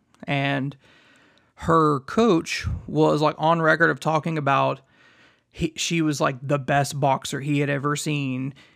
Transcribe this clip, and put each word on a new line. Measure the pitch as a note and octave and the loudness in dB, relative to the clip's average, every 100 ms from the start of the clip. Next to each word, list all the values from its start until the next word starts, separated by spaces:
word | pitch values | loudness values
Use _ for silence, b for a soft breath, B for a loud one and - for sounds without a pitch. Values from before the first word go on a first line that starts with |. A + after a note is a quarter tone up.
| _ _ - | _ _ -6
And | C#3+ C#3 C#3 C#3 - b b b b b b b - | -2 -2 -2 -4 -8 b b b b b b b -8
her | - E3 D3+ C#3 | 2 4 4 2
coach | - - A3+ E3 - - - - - | -2 2 4 2 0 -6 -6 -8 -4
was, | D3 D#3 D3+ | 2 4 4
like, | D3+ - | 0 0
on | D#3 E3+ | 0 2
record | D#3+ D#3+ D#3+ | 2 4 2
of | C#3 | 2
talking | D#3 D#3 E3+ D#3+ | 0 0 0 -2
about | C#3 C3+ C3+ C#3 _ b b b b b b | 0 2 0 -4 _ b b b b b b
he, | - E3 - | -6 -6 -4
she | - E3+ | -2 0
was, | D#3 C#3 | 0 0
like, | D3+ C3 | -2 -2
the | C#3 C#3+ | -2 -2
best | C3 C#3+ C#3 C#3+ | 0 0 0 0
boxer | C#3 C#3 - C#3 | 0 0 -2 -8
he | C#3 D3 | -2 0
had | C#3+ | 0
ever | C#3+ C#3+ D3 | -2 -2 -4
seen, | D#3 D3 C3+ B2+ C3+ - b | -4 -4 -4 -4 -6 -10 b